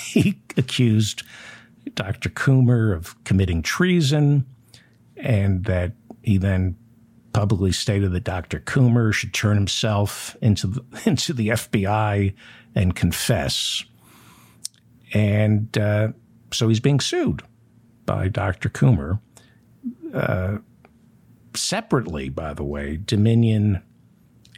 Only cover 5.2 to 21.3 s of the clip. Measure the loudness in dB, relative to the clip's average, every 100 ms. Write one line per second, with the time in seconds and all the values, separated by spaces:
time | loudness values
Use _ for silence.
5.2 | -2 0 2 0 0 -2 -2 -6 _ -10
6.2 | 0 0 2 0 0 -4 _ _ _ _
7.2 | _ -2 0 0 0 -2 -2 0 0 -2
8.2 | -4 -6 -8 -10 -4 2 4 4 2 0
9.2 | -4 -2 0 2 0 -2 -2 0 -2 -4
10.2 | -14 -2 0 2 0 -6 -10 -4 -2 0
11.2 | -2 -4 -2 -2 -2 -2 0 0 0 0
12.2 | 0 -2 -14 -20 -8 -2 0 0 -2 -2
13.2 | -2 -2 -2 -4 -4 -6 -10 _ _ -20
14.2 | -20 -20 -20 _ -16 -16 _ _ -4 0
15.2 | 2 4 4 2 0 -2 0 0 0 -4
16.2 | _ _ _ -2 2 2 2 2 0 -2
17.2 | -2 -4 -10 _ _ _ _ _ -4 -2
18.2 | -2 -2 -4 -4 -6 0 2 2 0 -6
19.2 | -6 -20 _ _ _ _ -14 -12 -10 -6
20.2 | -2 -2 -2 -6 -10 _ _ _ _ _
21.2 | _